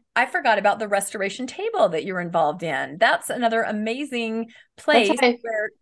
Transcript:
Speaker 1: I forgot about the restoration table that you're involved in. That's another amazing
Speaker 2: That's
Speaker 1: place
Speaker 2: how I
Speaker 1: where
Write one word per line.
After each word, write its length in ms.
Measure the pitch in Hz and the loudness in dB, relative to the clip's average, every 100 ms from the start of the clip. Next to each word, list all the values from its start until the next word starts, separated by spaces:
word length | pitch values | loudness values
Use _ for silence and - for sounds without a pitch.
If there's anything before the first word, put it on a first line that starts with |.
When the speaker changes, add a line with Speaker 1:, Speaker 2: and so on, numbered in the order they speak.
| _ | _
Speaker 1:
I 120 | - 254 | 0 0
forgot 320 | 359 277 208 | 0 2 4
about 200 | 202 202 | 4 2
the 80 | 214 | 0
restoration 580 | 196 196 214 196 190 254 | -2 -2 -4 -6 -6 -10
table 400 | - 440 427 208 | -6 -4 2 2
that 160 | 160 | 2
you're 160 | 196 185 | -4 -4
involved 420 | 175 175 151 147 | -2 0 0 0
in. 340 | 165 135 131 151 | -4 -4 -6 0
That's 300 | 226 - - | 2 2 -2
another 340 | 247 233 226 | -2 0 0
amazing 920 | - 214 220 247 294 240 226 220 226 - _ - | 0 -2 -4 -6 -6 -6 -4 -4 -8 -12 _ -6
Speaker 2:
That's 100 | - | 2
Speaker 1:
place 220 | 196 208 | 4 4
Speaker 2:
how 180 | 247 247 | 4 2
I 120 | 240 | 2
Speaker 1:
where 280 | 226 220 214 - | -4 -6 -6 -10